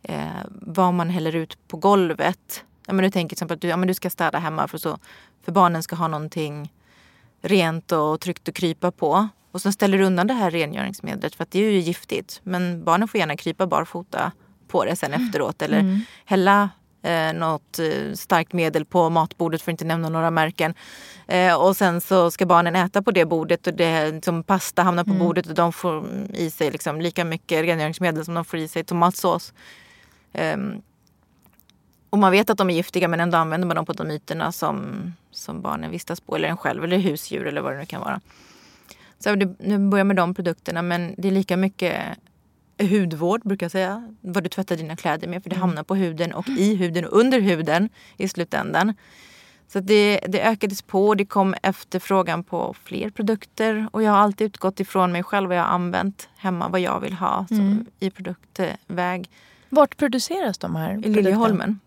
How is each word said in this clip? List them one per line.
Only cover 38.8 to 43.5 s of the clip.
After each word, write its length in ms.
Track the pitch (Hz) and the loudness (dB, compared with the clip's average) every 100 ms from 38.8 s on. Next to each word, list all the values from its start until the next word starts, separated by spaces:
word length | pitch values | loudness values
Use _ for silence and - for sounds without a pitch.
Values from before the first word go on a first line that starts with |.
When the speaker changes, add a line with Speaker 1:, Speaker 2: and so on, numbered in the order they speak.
| _ - - _ | _ -20 -20 _
Speaker 1:
Så 160 | - 208 | -2 0
det, 200 | 190 185 | 0 -2
nu 180 | - 202 | -2 2
börjar 220 | 202 202 | 4 4
jag 80 | 190 | 4
med 80 | 190 | 4
de 180 | 175 | 2
produkterna, 480 | 185 175 196 - 165 | 0 -4 -4 -6 -4
men 340 | 175 175 175 - | -2 -2 -4 -4
det 100 | 196 | 0
är 40 | |
lika 260 | 190 190 180 | 0 0 0
mycket 460 | 190 - 180 - - - _ _ _ _ _ _ | 0 0 -4 -2 -6 -12 _ _ _ _ _ _
hudvård, 600 | 202 208 180 156 170 220 | 2 2 2 0 0 0
brukar 200 | 208 | -2